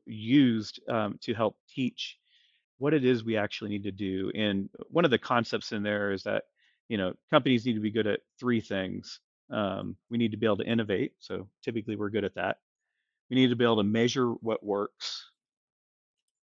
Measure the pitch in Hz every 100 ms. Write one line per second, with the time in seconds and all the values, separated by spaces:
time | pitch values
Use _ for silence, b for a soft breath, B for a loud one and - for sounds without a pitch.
0 | - 110 110 139 131 110 104 - - 117
1 | 107 - - 110 107 - _ - 123 -
2 | - - _ _ _ _ _ - 139 151
3 | 127 123 113 107 104 - 107 101 101 98
4 | 98 95 98 - 107 98 98 - - 151
5 | 170 117 - 120 113 113 - 110 104 104
6 | 101 98 104 104 - _ _ _ - 110
7 | 92 - - 156 135 123 123 107 107 110
8 | 104 101 _ - 123 117 - 98 95 95
9 | - - _ _ - 120 101 98 101 98
10 | - 117 117 107 113 101 113 117 107 107
11 | 139 _ - 92 101 _ - 113 110 104
12 | 104 107 98 - 92 - _ _ _ _
13 | _ _ - 127 131 120 120 110 101 110
14 | 120 135 123 117 110 110 104 101 101 -
15 | - - - _ _ _ _ _ _ _
16 | _ _ _ _ _